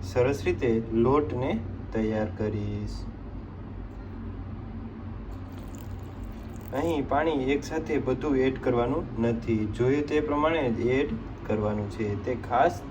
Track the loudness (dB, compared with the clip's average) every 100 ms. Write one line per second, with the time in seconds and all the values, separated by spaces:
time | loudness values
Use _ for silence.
0 | -2 2 2 2 0 0 2 2 2 4
1 | 6 6 4 0 0 -2 -4 -8 -4 0
2 | 0 0 -2 -2 -2 -2 -2 -4 -4 -6
3 | -8 -10 -10 -10 -10 -12 -10 -10 -10 -10
4 | -10 -10 -10 -8 -10 -10 -10 -10 -10 -10
5 | -10 -10 -10 -10 -10 -12 -12 -10 -10 -10
6 | -10 -10 -10 -10 -10 -10 -6 -2 0 2
7 | 2 2 4 2 2 2 0 -4 0 0
8 | 2 0 2 4 4 4 2 2 2 0
9 | -2 0 2 2 2 2 2 2 4 4
10 | 4 2 2 2 4 4 2 2 4 4
11 | 2 0 -6 -10 -2 0 2 0 -2 -2
12 | -2 -2 -2 -4 0 4 4 4 -8